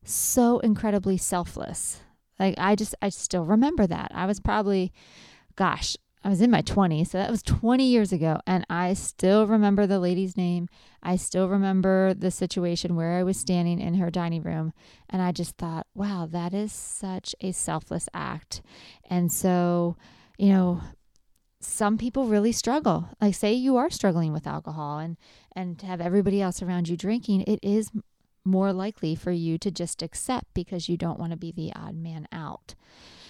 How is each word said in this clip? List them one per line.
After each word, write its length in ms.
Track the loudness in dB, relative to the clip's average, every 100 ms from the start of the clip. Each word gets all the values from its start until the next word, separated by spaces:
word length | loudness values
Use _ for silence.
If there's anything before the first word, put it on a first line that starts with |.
so 540 | -8 -4 0 4 4 4
incredibly 580 | 2 2 0 0 0 0
selfless." 840 | 0 -2 -4 -8 -10 -8 -8 -10 -16 _ _ -2
Like, 140 | 0 2
I 160 | 2
just, 220 | 2 0 -4
I 100 | -4
still 340 | -4 -4 -2
remember 420 | 2 4 4 4 2
that. 240 | 0 -6
I 140 | -4 -4
was 140 | -2
probably, 500 | -2 0 2 0 0 -6 -20 -20 -20 -20 _
gosh, 420 | -2 0 0 -4 -8 _ _
I 40 | -2
was 120 | 4
in 100 | 4
my 120 | 4
twenties, 500 | 2 2 2 2 0
so 60 | -2
that 120 | -2
was 120 | -2
twenty 420 | 0 0 2 4
years 260 | 4 4 4
ago, 300 | 2 0 0 0
and 180 | -2 0
I 260 | -2 0
still 520 | -2 -4 0 4 6 6
remember 400 | 4 4 4 4
the 140 | 2
lady's 360 | 2 0 -2 -2
name. 320 | -2 -2 -4 _ -20 _
I 120 | -2 -2
still 320 | 0 0 2
remember 680 | 2 2 2 4 4 4
the 180 | 2 -2
situation 640 | -2 -4 -2 -2 -2 -2 -2
where 200 | 0 0
I 60 |
was 140 | 0 -2
standing 420 | 0 0 2 0
in 160 | 0
her 160 | 0 0
dining 320 | -2 -2 -4
room, 300 | -4 -4 -4 -8 -16 -20 -6
and 140 | -2
I 80 | 0
just 260 | -2 -6 -6
thought, 300 | -8 -8 -8
"Wow, 320 | -6 -4 -4 -4
that 200 | -4 -4
is 200 | -4 -4
such 640 | -8 -12 -10 -8 -8 -10 -8
a 120 | -6
selfless 560 | -4 -4 -4 -4 -6 -6
act." 480 | -8 -8 -10 -12 -14 -16 -20 -20 -20 -4
And 220 | 0 0
so, 680 | 0 2 2 2 2 0 -4 -12 -20 _ 2
you 120 | 6
know, 320 | 6 4 0 -4 -14 _ _ _ _ _ _
some 360 | -8 -2 0 0
people 300 | 0 -2 2
really 260 | 4 4
struggle. 560 | 0 0 0 2 2 -2 0
Like, 160 | 0 2
say 160 | 2
you 240 | 2 4 4
are 140 | 2
struggling 420 | 2 2 2 0
with 160 | -2 -4
alcohol 500 | -8 -8 -8 -8 -6
and, 180 | -8 -10 _ -20 _
and 260 | -10 -8 -8
have 180 | -8 -4
everybody 420 | 2 2 4 2
else 180 | 0 -2
around 280 | -2 -2 0
you 80 | -2
drinking, 460 | -2 -2 0 0
it 180 | 2 0
is 280 | 2 0 0
m-, 80 | -6 -10 _ _ _
more 280 | 2 2 2
likely 420 | 0 -4 -4 -4
for 160 | -2 -2
you 260 | -2 -2 -2
to 140 | -2
just 320 | -4 -6 -6
accept 500 | -10 -8 -4 -4 -4
because 360 | -6 -6 -6 -4
you 80 | -2
don't 240 | -2 -4
wanna 160 | -6 -8
be 160 | -10
the 200 | -8 -8 -10
odd 180 | -12
man 320 | -10 -10 -12 -12
out. 420 | -12 -10 -12 -16 -20 _ -20 -20 -20